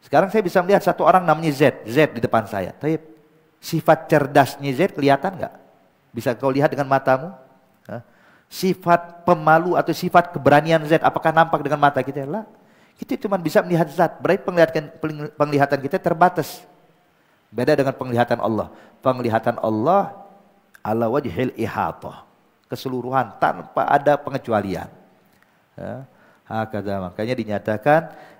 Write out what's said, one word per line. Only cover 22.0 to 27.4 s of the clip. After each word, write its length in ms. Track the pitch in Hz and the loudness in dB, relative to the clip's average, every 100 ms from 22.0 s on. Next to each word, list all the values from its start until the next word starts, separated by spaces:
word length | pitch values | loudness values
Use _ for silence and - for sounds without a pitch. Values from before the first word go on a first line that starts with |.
| - - - _ _ _ _ | -16 -18 -20 _ _ _ _
Keseluruhan 680 | 123 135 127 120 135 120 - | -12 -8 -8 -4 -2 -4 -2
tanpa 480 | 156 180 160 - - | -2 -2 -6 -4 2
ada 320 | 143 143 143 | 2 2 0
pengecualian. 720 | - 135 - 107 98 85 82 - _ _ _ _ _ _ _ - | -2 -10 -2 -2 -2 -8 -10 -18 _ _ _ _ _ _ _ -16
Ya. 260 | 92 120 135 _ _ _ _ | -14 -14 -18 _ _ _ _
Hakadha. 560 | 110 110 107 98 98 90 | -8 -6 -8 -6 -8 -8
Makanya 320 | 87 110 | -8 -6
dinyatakan 760 | 127 | -6